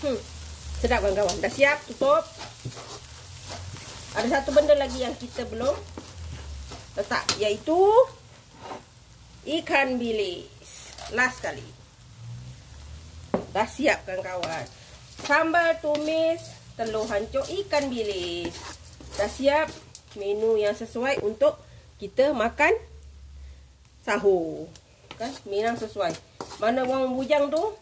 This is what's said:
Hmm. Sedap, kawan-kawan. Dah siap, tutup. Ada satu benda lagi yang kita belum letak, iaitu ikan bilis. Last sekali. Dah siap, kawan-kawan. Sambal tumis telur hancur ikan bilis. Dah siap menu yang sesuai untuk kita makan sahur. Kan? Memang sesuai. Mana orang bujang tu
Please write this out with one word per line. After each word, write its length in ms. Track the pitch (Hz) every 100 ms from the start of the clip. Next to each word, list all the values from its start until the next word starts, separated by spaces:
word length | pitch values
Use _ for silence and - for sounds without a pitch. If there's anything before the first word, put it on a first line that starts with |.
| 294
Hmm. 140 | 240 - - - - - -
Sedap, 240 | 233 240
kawan-kawan. 320 | 196 190 202 208
Dah 80 | -
siap, 320 | - 277 294 -
tutup. 320 | 226 269 311 - - - - - - - - - - - - - - - - - - -
Ada 240 | 202 233 277
satu 160 | 277
benda 240 | 277 294 294
lagi 240 | 269 254
yang 160 | 254 -
kita 320 | 247 - 220
belum 240 | 226 254 - - - - - - - - - - - -
letak, 320 | - - 233 - -
iaitu 320 | 208 208 - 339 392 453 508 - - - - - - - - - - - - - -
ikan 480 | 320 311 277 262 254
bilis. 480 | 233 220 190 175 - - - - - - -
Last 320 | 214 254 -
sekali. 320 | - 123 - - - - - - - - - - - - - - - - - - -
Dah 160 | 190 226
siap, 320 | - 277 -
kawan-kawan. 640 | - 185 185 185 160 160 123 - - - - -
Sambal 560 | - 294 320 339 330 330
tumis 640 | 302 294 302 320 320 330 - - -
telur 320 | - 226 220 214
hancur 400 | 208 220 269 - 370
ikan 240 | 403 294 277
bilis. 640 | 247 214 190 175 175 170 - - - - - -
Dah 160 | - 208
siap 400 | - 269 294 311 - - - - 214
menu 400 | 202 208 220 220
yang 160 | 208
sesuai 480 | 208 226 233 262 277
untuk 400 | 208 226 294 - - - - -
kita 320 | 196 - 277
makan 400 | 247 226 - 302 440 - - - - - - - - - - - -
sahur. 640 | - 156 202 185 165 151 165 - _ - -
Kan? 160 | - 240 269 208
Memang 320 | 196 226 233
sesuai. 320 | 220 208 175 156 - - - -
Mana 240 | 220 254
orang 320 | 254 269 262
bujang 320 | 254 262 294 285
tu 160 | 311 427 415